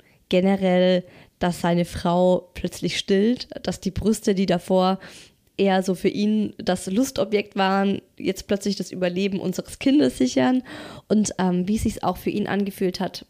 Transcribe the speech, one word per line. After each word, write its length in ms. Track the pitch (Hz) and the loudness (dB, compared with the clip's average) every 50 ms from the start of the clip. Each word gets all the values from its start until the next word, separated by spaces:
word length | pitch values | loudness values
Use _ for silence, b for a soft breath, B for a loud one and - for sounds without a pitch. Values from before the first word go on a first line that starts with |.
| b b b b b - | b b b b b 0
generell, 760 | 185 180 185 190 196 190 190 185 180 180 185 185 185 180 180 B B B B B B - | 2 2 4 4 2 2 2 2 4 4 4 4 4 2 0 B B B B B B -4
dass 200 | 175 175 170 - | -2 -2 -2 0
seine 240 | - 170 170 175 175 | 0 2 2 2 0
Frau 680 | - - - - 175 170 180 180 180 180 - - - - | -2 -4 -4 -2 0 2 4 4 4 4 2 0 -6 -10
plötzlich 440 | - - 175 - - - 175 - | -8 -8 -8 -6 -6 -6 -4 -4
stillt, 520 | - - - 196 196 208 233 247 254 - - - - | -4 -2 0 2 4 4 2 2 0 -4 -10 -14 -8
dass 200 | - 185 175 - | -6 -6 -6 -4
die 100 | - 190 | -6 -6
Brüste, 440 | - - - 208 220 - - 220 196 | -4 -2 0 0 0 0 0 0 0
die 100 | 185 196 | 2 2
davor 540 | 175 175 175 - - 185 185 185 185 190 185 B B B B B B B B _ _ _ | 2 0 0 0 2 2 4 4 2 0 -2 B B B B B B B B _ _ _
eher 260 | - 190 196 185 190 185 | 0 2 2 2 2 2
so 120 | 196 180 | 0 -2
für 120 | - - | 0 0
ihn 480 | 190 - 202 208 214 214 214 208 - - | 0 0 0 0 0 0 0 -2 -4 -6
das 300 | - - - 180 185 - | -6 -4 -4 -4 -2 -4
Lustobjekt 720 | 190 190 226 269 269 - - - 214 214 202 - - - | -2 -2 0 0 0 -2 -4 -2 0 0 -2 -2 -2 -2
waren, 440 | 202 190 190 196 196 196 202 190 - - _ _ | 0 0 2 2 2 2 0 0 -2 -6 _ _
jetzt 300 | - - - 185 - - | -8 -4 -4 -4 -4 -4
plötzlich 300 | - 208 196 - 202 196 | -4 -2 -2 -2 -2 -4
das 140 | - 180 - | -4 -6 -8
Überleben 480 | - 185 180 175 175 185 196 196 196 185 | -6 -4 -2 -2 0 0 -2 -2 -2 -2
unseres 400 | - 185 175 - - - - - | -4 -4 -4 -6 -8 -10 -8 -2
Kindes 380 | - 277 262 302 269 254 - | 2 4 4 4 4 4 2
sichern 460 | - 262 254 - 269 254 254 254 254 - B B B B B B B B B | 0 0 0 2 2 2 2 2 0 -2 B B B B B B B B B
und, 240 | 208 214 208 - - - | 2 2 2 0 0 -2
ähm, 280 | 190 180 180 180 180 | 0 0 2 0 0
wie 100 | 190 214 | 0 0
sich's 240 | 220 - 220 196 - | 0 0 -2 -2 -2
auch 160 | - 180 185 | -4 -4 -4
für 140 | - - 180 | -4 -4 -4
ihn 160 | - - 208 | -2 -2 -2
angefühlt 540 | - - 202 202 202 - - 196 185 185 - | -2 -2 -2 -2 -4 -4 -2 -2 -2 -2 -2
hat, 240 | 185 175 - - - | -4 -6 -6 -10 -16